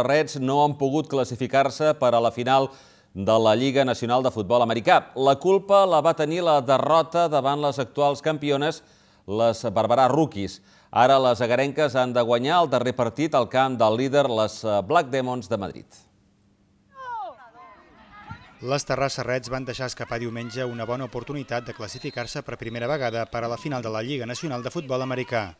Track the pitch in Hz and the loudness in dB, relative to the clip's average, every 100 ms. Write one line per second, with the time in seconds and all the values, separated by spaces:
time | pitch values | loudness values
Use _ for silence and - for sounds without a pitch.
0 | 123 151 151 143 131 143 147 139 135 139 | 4 2 0 -4 -2 2 2 0 -2 0
1 | 151 135 123 117 127 135 139 - 156 151 | -2 -2 -2 -4 0 0 0 0 0 2
2 | 123 117 117 117 123 135 135 - - _ | 2 4 2 0 2 2 2 -6 -20 _
3 | _ 90 98 110 110 113 135 135 135 - | _ -4 2 4 6 4 2 2 0 -2
4 | - 127 127 110 95 120 117 120 170 160 | 0 0 0 -2 0 2 2 2 4 4
5 | - 123 139 139 180 196 196 196 190 160 | 2 0 2 2 2 2 4 4 6 4
6 | 160 160 151 170 170 147 127 131 143 160 | 2 2 -2 0 2 2 4 2 4 2
7 | 160 170 170 147 135 147 147 131 127 - | 2 0 2 2 0 0 -2 -2 -4 0
8 | 143 135 156 156 143 139 151 156 - _ | 0 0 -2 -2 0 0 0 -4 -12 _
9 | _ _ - 107 117 - 117 95 107 120 | _ _ -6 0 2 0 -2 0 2 4
10 | 127 143 156 98 95 - _ _ _ 110 | 4 4 0 -2 -8 -10 _ _ _ 4
11 | 131 135 127 120 117 123 139 147 147 127 | 6 6 4 2 2 0 0 0 0 0
12 | 127 123 117 120 135 175 160 127 120 123 | 0 0 2 0 2 2 2 0 0 -2
13 | 117 120 160 151 110 131 131 120 110 113 | -2 -2 0 0 0 0 0 2 2 2
14 | 131 143 139 110 107 - 110 101 95 165 | 2 2 2 0 -2 -2 -2 0 2 0
15 | 135 135 127 127 98 110 90 - - - | 2 -2 -2 -6 -4 -6 -6 -12 -20 -20
16 | _ _ _ _ _ _ _ _ _ 539 | _ _ _ _ _ _ _ _ _ -16
17 | 508 453 370 247 240 233 349 320 339 - | -12 -10 -10 -14 -20 -20 -20 -20 _ -20
18 | - - - - - - 120 139 - 127 | -20 -20 -16 -16 -18 -12 -6 -4 -4 -4
19 | 135 - 117 127 120 131 127 123 127 - | -4 -4 -6 -6 -6 -8 -8 -8 -8 -8
20 | 117 117 120 117 117 117 127 117 110 127 | -8 -6 -6 -8 -10 -8 -8 -6 -6 -6
21 | 127 123 117 143 131 120 117 113 107 127 | -8 -10 -10 -10 -6 -8 -8 -12 -12 -10
22 | 147 120 117 147 131 120 113 117 120 151 | -10 -8 -10 -10 -12 -10 -10 -6 -4 -4
23 | 123 113 113 117 117 113 151 127 113 110 | -4 -4 -6 -6 -6 -6 -6 -6 -4 -6
24 | 120 143 117 123 160 123 120 135 135 127 | -6 -6 -6 -8 -8 -8 -8 -8 -4 -4
25 | 131 127 123 117 95 | -2 -6 -4 -4 -4